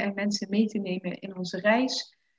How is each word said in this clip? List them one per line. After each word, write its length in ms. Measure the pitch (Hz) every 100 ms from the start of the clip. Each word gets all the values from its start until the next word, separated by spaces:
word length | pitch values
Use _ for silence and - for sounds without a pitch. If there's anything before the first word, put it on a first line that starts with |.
en 120 | 202
mensen 340 | 196 208 208 202
mee 160 | 202 214
te 120 | 220
nemen 400 | 190 185 185 -
in 180 | 196 185
onze 240 | 180 185
reis. 560 | 208 226 262 - - _ _